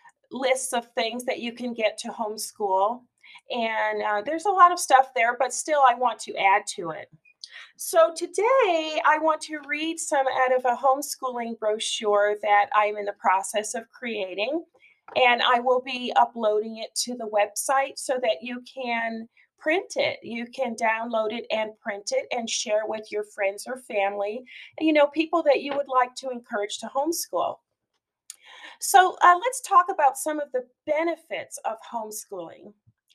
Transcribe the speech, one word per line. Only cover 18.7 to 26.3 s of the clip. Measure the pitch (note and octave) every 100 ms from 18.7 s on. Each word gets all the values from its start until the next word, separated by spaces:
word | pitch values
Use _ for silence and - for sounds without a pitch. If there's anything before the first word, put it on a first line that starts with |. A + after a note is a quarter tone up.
can | C4 B3 A#3 A3+ A3+ A3+ _ _ _
print | D#4 F4 B4
it. | - - -
You | - A#3 A#3+
can | C4 B3
download | A3+ A3+ A3 A#3 A3 A3
it | A#3 -
and | A3 A3 -
print | A3+ G3+ -
it | C4 C#4 A#3+
and | A3+
share | - A#3 G#3+
with | A3 A3 G#3+
your | G#3
friends | G#3 - G3 G3+ A#3
or | B3+
family, | - G#3+ G3 G3+ G3+ A#3+ - - - -
you | D#4+
know, | D4+ C#4+
people | D4+ D#4+ E4
that | D4+ C4
you | C#4+ C#4
would | C4+
like | B3+ B3 -
to | C4+